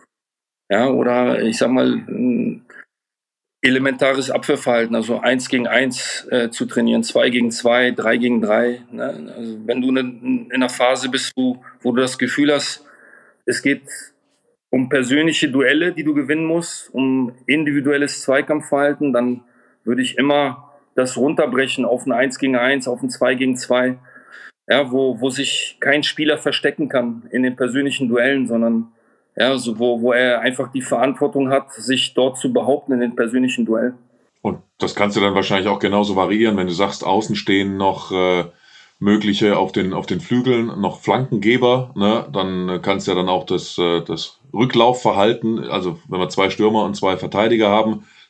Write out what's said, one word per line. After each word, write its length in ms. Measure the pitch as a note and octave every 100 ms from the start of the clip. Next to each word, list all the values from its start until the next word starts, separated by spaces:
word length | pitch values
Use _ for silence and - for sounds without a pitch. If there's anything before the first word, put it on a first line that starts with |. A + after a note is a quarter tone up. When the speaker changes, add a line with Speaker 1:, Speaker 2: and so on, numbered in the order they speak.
| _ _ _ _ _ _ -
Speaker 1:
Ja, 180 | G2+ C3
oder 540 | B2 B2 B2 B2 A#2
ich 160 | A2+ A2+
sag 120 | B2
mal, 180 | B2+ B2+
ein 800 | A#2 - - B2 A#2 - - _ - - _ _ _ _ _ _ _
elementares 680 | C3 C3 C3+ B2+ C3+ C3+ C3
Abwehrverhalten, 640 | B2 C#3 C3 C3 A#2+ A#2 A#2
also 240 | A2+ A2
eins 300 | B2 C3 B2+
gegen 180 | B2+ A#2
eins, 600 | A#2 C3 B2+ - - -
äh, 200 | B2+ A#2
zu 160 | - A#2+
trainieren, 380 | B2 A#2 A2+
zwei 260 | A2+ B2 B2+
gegen 200 | B2 A#2+
zwei, 420 | A#2 A#2+ B2 B2
drei 260 | A2 G#2+ A2+
gegen 240 | A#2+ A#2
drei, 400 | G#2 A2 A#2+ B2 -
ne? 420 | A#2+ B2+ - - -
Also 220 | A2+ A2 A2
wenn 160 | B2+
du 100 | B2+
ne, 100 | C3
in 480 | B2+ A#2 B2+ B2 A#2
einer 180 | B2+ B2+
Phase 400 | - - C3 C3
bist, 220 | C3 - -
wo, 280 | B2+ B2 - -
wo 100 | B2
du 100 | B2
das 160 | B2+ -
Gefühl 360 | B2 C#3+ D3
hast, 320 | C#3+ - - - - - - _ _ -
es 160 | A#2
geht 220 | C#3 C#3 - - - _ _ _ _ _ -
um 200 | C3 B2+
persönliche 600 | C#3 A#2+ C#3+ D#3+ D#3 D3+
Duelle, 440 | C3 C3 D3+ F3
die 100 | D#3+
du 100 | D#3
gewinnen 320 | D3 C3 D#3 D#3+
musst, 480 | E3+ E3+ - -
um 400 | B2+ C3 C3 A#2+ - -
individuelles 760 | D3 D3+ C#3+ C3+ C#3+ C#3+ -
Zweikampfverhalten, 920 | - C3+ D3+ D3+ - C#3 C#3+ C#3+ C#3+
dann 300 | A#2+ B2 B2 _ _ _ _
würde 180 | A2 B2
ich 160 | B2 -
immer 560 | C#3 D3 C#3 B2+ - - _ -
das 200 | B2+ A#2
runterbrechen 680 | C#3 D#3+ C#3+ B2 C3+ - A#2
auf 200 | B2 C3+
ein 60 |
eins 260 | A#2 C3+ -
gegen 200 | C3+ B2
eins, 300 | B2+ C#3 C3
auf 140 | A#2+
ein 80 | C3
zwei 260 | - B2+ B2+
gegen 200 | C3 B2+
zwei, 420 | - B2+ B2+ B2+ - - - - - _ -
ja, 240 | B2+ C3
wo, 300 | C3 C3 A2+
wo 80 | C3
sich 480 | C3 C3 - - -
kein 240 | C#3 D3
Spieler 340 | C#3+ - D3+ D3
verstecken 520 | D3 - D3 - C#3
kann 380 | C3 A#2+ A#2 -
in 120 | B2+
den 120 | B2+ B2+
persönlichen 540 | B2 C3 C#3 - B2
Duellen, 380 | A#2+ B2+ C#3 A#2
sondern, 440 | A#2 A#2 A2+ A2+ _ _ _ _ -
ja, 200 | B2 C3
so 200 | A#2+ A2
wo, 240 | A#2+ A#2
wo 100 | A#2+
er 280 | A#2+ B2+ A#2
einfach 320 | B2 B2+ B2+
die 100 | C3+
Verantwortung 680 | - A#2+ C3 C3 C#3+ C#3 C3
hat, 220 | C3+ -
sich 420 | - A2+ B2+ - -
dort 240 | B2+ -
zu 120 | C3+
behaupten 420 | A#2 A#2 C#3 -
in 60 | B2
den 160 | A#2+ A#2+
persönlichen 500 | A2+ B2+ B2+ B2 A2
Duellen. 300 | A2+ B2 - _ _ _ _
Speaker 2:
Und 180 | G#2+ E2 _ -
das 160 | F#2 -
kannst 200 | G#2 G#2
du 60 |
dann 140 | G2+ G2
wahrscheinlich 320 | F#2+ G2 G2+
auch 120 | G2+
genauso 360 | G2 G2+ G2+ F#2+
variieren, 420 | F2+ G#2+ A2+ G2
wenn 100 | F#2
du 60 |
sagst, 320 | E2+ G2+ - -
außen 300 | G2 A2 G#2
stehen 420 | - G2 G2 G2
noch, 340 | G2 F#2 -
äh, 340 | F#2 F#2 F2+ E2+ _ _ - - -
mögliche 600 | G2+ G#2 G#2 G2+ G#2+ F#2
auf 160 | F#2+
den, 200 | G2+ F#2
auf 120 | F#2 -
den 160 | F3+
Flügeln, 460 | - B2 B2+ A#2+ A2+ G2+
noch 220 | F#2 -
Flankengeber, 920 | - A2 C3+ A2 G#2 B2 B2 B2+ B2 G2+
ne? 320 | G2+ A2+ -
Dann, 380 | G2 F#2+ F#2 F2+
äh, 100 | F2+
kannst 260 | G2 G2 G2+
du 60 |
ja 40 | F2+
dann 120 | F#2
auch 180 | F2+ -
das, 320 | F2+ - -
äh, 240 | F2 E2+
das 380 | E2 E2 - _ _
Rücklaufverhalten, 1120 | G2+ B2+ A#2 A#2+ B2 A2+ G2 G#2+ A#2+ A2+ A2+ C2
also 300 | F#2+ F2+ E2 -
wenn 140 | F#2
wir 80 | F2+
zwei 200 | G2 F#2+
Stürmer 360 | F#2+ G#2+ A2 G2+
und 100 | -
zwei 220 | F#2+ F2+
Verteidiger 520 | F2+ G2 A#2 A2+ G#2
haben, 380 | G#2+ A2 G#2 - -